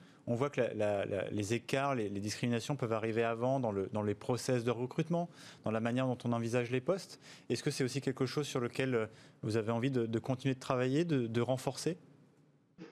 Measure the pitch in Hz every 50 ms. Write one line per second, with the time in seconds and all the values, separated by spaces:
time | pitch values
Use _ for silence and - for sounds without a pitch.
0 | - - - - - - 120 117 139 143 - 135 120 107 110 107 107 104 104 101
1 | 98 104 101 95 98 - - - 104 95 117 117 - - - 135 139 139 139 123
2 | 107 98 101 98 101 107 104 - - 120 120 113 - - 147 131 131 110 113 110
3 | 107 113 107 117 113 113 117 113 120 127 135 135 123 113 101 98 95 - - 107
4 | 104 104 101 - - - 123 117 - - 127 123 117 123 117 113 127 127 - -
5 | 160 160 170 170 170 - - - - - - - - 110 110 110 113 117 120 127
6 | 131 131 123 123 - 120 120 117 117 113 113 127 120 117 127 131 127 - 190 190
7 | - - - - - - - - - - 127 - - 151 139 - 139 123 - 143
8 | - 139 131 - 135 123 - 151 143 131 - 135 120 117 - - 135 131 127 113
9 | 110 107 - - - - - - - 113 107 113 107 110 117 117 117 139 135 123
10 | 117 110 113 113 - - 127 127 - 139 131 131 - - 135 123 127 131 131 151
11 | 175 170 156 131 120 113 110 120 120 120 135 127 - 139 127 - - 156 175 -
12 | - - - - - - _ _ _ _ _ _ _ _ _ - - -